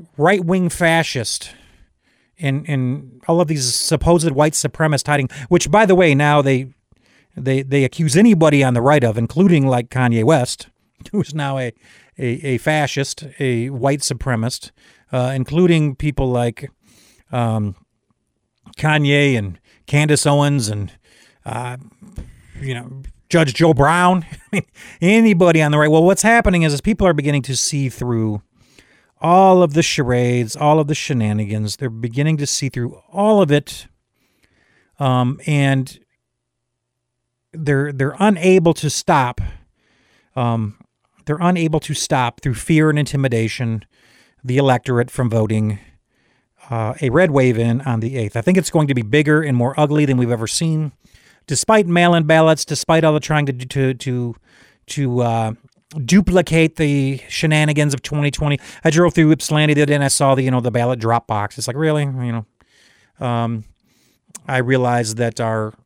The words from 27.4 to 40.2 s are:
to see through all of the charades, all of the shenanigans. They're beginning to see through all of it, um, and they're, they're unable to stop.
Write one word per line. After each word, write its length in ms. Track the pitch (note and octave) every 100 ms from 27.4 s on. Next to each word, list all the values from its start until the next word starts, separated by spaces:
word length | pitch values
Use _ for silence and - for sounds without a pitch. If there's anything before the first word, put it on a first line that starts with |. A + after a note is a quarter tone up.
to 140 | B2 B2+
see 320 | - D3 C3+
through 540 | - B2 A#2 A2 G#2 - _ _ _ _ _ _ _
all 400 | D#3+ F3+ F#3+ F#3
of 120 | F3
the 80 | D3
charades, 760 | D#3+ - B2 B2 B2 B2 A2+ -
all 240 | D3+ D#3
of 80 | D3
the 60 |
shenanigans. 800 | D3+ - C3 G#2+ G#2 G#2 A2 G#2+ -
They're 140 | C3
beginning 480 | A2+ A#2+ A#2 D3 D#3
to 80 | C#3+
see 240 | - C#3
through 300 | B2+ A#2+ - _
all 300 | F#3 G#3 G#3+
of 80 | E3+
it, 340 | C#3+ - - - _ _ _ _ _ _ _ _ _ _ -
um, 420 | C3+ B2+ B2 C#3+ -
and 520 | D3 C#3 C3+ C3 - _ _ _ _ _ _ _ _ _ _ _ _ _ _ _
they're, 400 | D#3+ D3 C#3 D3
they're 240 | C3+ C3+ -
unable 540 | G3 F#3 F3+ F#3 E3
to 140 | E3 D3+
stop. 520 | - - D#3 B2 - G2+ - _ _ _ _ _ _